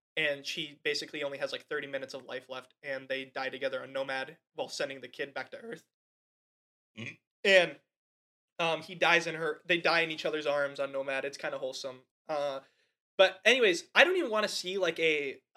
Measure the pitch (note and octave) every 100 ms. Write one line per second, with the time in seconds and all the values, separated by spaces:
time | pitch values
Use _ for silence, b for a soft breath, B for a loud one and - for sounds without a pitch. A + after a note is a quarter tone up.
0 | _ - D3+ C#3+ C#3 - D3+ D3 D3+ C#3+
1 | D#3 D3+ C#3+ C#3 C#3 - - D3+ C#3 C#3
2 | C3 C#3 B2 C3 B2+ B2+ B2 _ C#3+ C3+
3 | C3 C3+ C3 C3+ C3 C3 C3+ C3 C3 C3+
4 | C3+ C3 C3+ E3 _ D#3+ B2+ - C#3+ C3+
5 | B2 - C#3+ C3+ C3 A#2 A3+ - _ _
6 | _ _ _ _ _ _ _ _ _ -
7 | B2 - _ _ G3+ F#3+ E3 - _ _
8 | _ _ _ _ _ - E3 D#3+ D#3 F3+
9 | E3 E3+ E3 D#3 D#3+ D3+ E3 F3 E3+ E3
10 | E3 D#3 - D#3 D3 C#3+ C#3+ C#3 C#3 C#3
11 | C#3 C3+ C#3 C#3 D#3 C#3 C3+ C3+ C#3 B2+
12 | B2+ _ - D3+ C#3+ C3+ b b b _
13 | _ - F#3 - G#3+ C4 A3 E3+ - -
14 | D4 F#4 C4+ G#3+ G#3 - F3+ G3 F3 E3+
15 | E3 D3+ C#3 B2 _